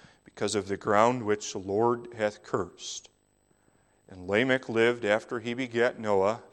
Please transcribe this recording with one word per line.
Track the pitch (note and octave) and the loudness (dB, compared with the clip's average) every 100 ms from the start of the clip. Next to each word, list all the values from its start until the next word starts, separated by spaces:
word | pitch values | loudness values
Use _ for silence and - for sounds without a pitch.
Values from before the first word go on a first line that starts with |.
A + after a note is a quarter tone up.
| - _ - | -20 _ -16
because | - G#2 G#2 | -4 -2 -2
of | F#2+ | -2
the | F#2+ | -4
ground | A#2 G#2 A#2 B2+ | 2 6 6 4
which | G#2 G#2 - | -2 -2 -4
the | G#2 | -10
Lord | F#2+ G2+ A#2+ A#2+ - A2 | -4 0 0 0 -6 -4
hath | G#2+ - | -4 -4
cursed." | - A#2 F2 - - - - _ _ _ _ _ _ _ _ _ - | -6 -6 -6 -10 -14 -14 -16 _ _ _ _ _ _ _ _ _ -20
And | F#2+ F2+ | -14 -2
Lamech | G#2 C3 C3 C3 | 0 2 0 0
lived, | A2+ A#2 A#2+ G#2 | 2 2 2 2
after | A2 - A#2+ | 0 0 -8
he | A#2 | -6
begat | A#2+ B2 A#2 A#2+ - | -8 -4 0 0 0
Noah, | G#2+ G2 G2 A2+ - | 0 2 2 0 -10